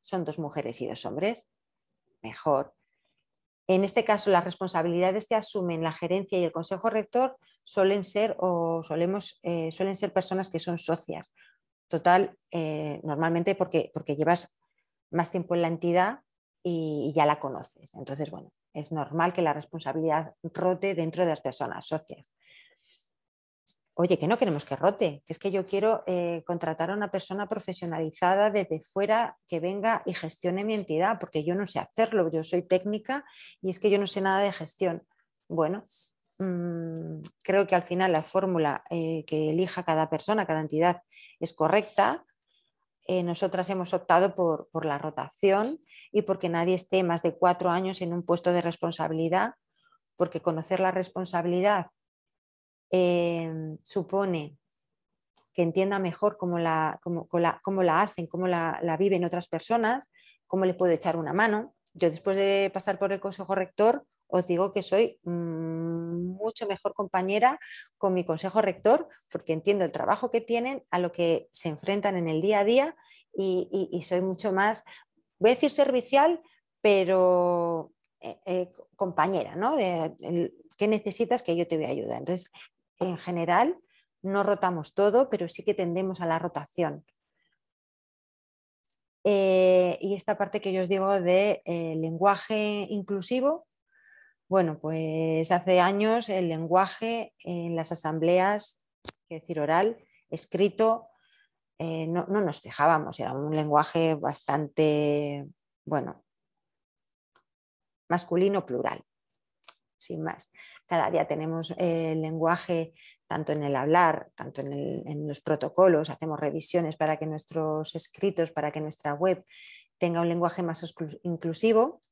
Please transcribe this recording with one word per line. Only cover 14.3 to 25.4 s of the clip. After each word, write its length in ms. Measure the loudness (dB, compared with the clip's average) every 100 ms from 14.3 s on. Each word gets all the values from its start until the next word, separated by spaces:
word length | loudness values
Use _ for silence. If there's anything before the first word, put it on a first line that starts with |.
| 2 0 _ _ _ _ _ _
más 220 | -4 -2
tiempo 240 | -4 -2
en 80 | 0
la 60 | 0
entidad 500 | 0 0 2 2 -4 _ _ _ _
y, 480 | -6 -4 -4 -4 -2
y 40 |
ya 100 | 2
la 140 | 4 2
conoces. 560 | -4 -8 -12 -18 -20
Entonces, 340 | -16 -12 -8 -8
bueno, 220 | -10 -18 _ _
es 180 | -14 -8
normal 420 | -6 -4 0 0
que 80 | 2
la 120 | 0
responsabilidad 840 | -2 -8 -10 -6 -2 0 0 -2 _
rote 500 | -12 -2 0 0 -2
dentro 300 | -2 -2 0
de 60 | 0
las 120 | 0
personas 460 | -4 -6 -8 -8 -6
socias. 440 | -8 -8 -20 _ _ _ -20 _ _ -20 -20 -20 _ _ _ _ _ -20 -20 _ -2
Oye, 220 | 2 4
que 80 | 2
no 100 | 2
queremos 280 | 2 0
que 100 | -4
rote, 480 | 0 0 2 -4 -4
que 60 | _
es 80 |
que 120 | -6